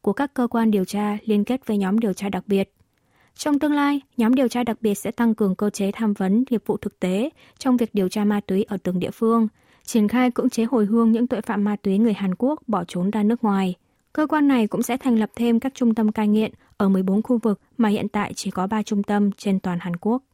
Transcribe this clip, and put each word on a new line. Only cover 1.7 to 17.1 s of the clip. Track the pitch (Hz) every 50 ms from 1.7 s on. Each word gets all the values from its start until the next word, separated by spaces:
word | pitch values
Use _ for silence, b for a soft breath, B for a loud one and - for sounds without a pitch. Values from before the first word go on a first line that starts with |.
| 220 202
nhóm | 196 185 190 226
điều | 233 208 185
tra | - 202 202
đặc | 196 185 -
biệt. | - 202 196 196 _ _ _ _ _ _ _ _ _ _ _ _ _ _
Trong | - - 302 294 285
tương | 302 302 294
lai, | 294 285 285 285 285 - _ _
nhóm | - 233 214 254
điều | 262 269 233
tra | - 240 247
đặc | 233 220 -
biệt | - 214 202
sẽ | - - 196
tăng | 226 - 240 233 220
cường | - 220 196 185
cơ | - 208 208
chế | - - 202 190 202
tham | - 226 214 202
vấn, | - 196 185 190 226 254 -
nghiệp | 240 208 _
vụ | - 202
thực | 208 - 208 - _
tế | - 180 185 196 233 311 b b b b b b
trong | - 269 254
việc | 240 247 220 _
điều | 208 190 185
tra | - 220 208
ma | 208 208 208
túy | - - 190 190 214
ở | - 208
từng | 185 _ 185 180 180
địa | 180 -
phương, | - - 226 220 226 233 226 214 b b b b b b b
triển | - - 240 208 208
khai | 208 247 254 254
cưỡng | 240 - - 254
chế | - - 226
hồi | 233 269 233 208
hương | 190 220 233 233 226 220
những | 226 247
tội | 247 269 196
phạm | 220 - 196 196 202
ma | 208 208
túy | 202 _ 202 190 196
người | 226 240 202
Hàn | - 196 190 180
Quốc | - - 262 302 311 _
bỏ | - 214 190 175 170
trốn | - 180 175 196
ra | 214 220 208
nước | 208 233 240 -
ngoài. | 214 202 196 190 185 180 _ _ _ _ _ _ _ _
Cơ | - 311
quan | 285 311 302 294 285
này | 277 247 220
cũng | 208 - 175 233
sẽ | - 240
thành | 240 - 269 240 220
lập | 214 202 _
thêm | - 233 240 233 226
các | - 269 -
trung | - 254 233 226
tâm | 233 220 214 214
cai | - 214 208
nghiện | 208 214 220 - - b b b b
ở | b 202 196
mười | 196 190 190
bốn | 190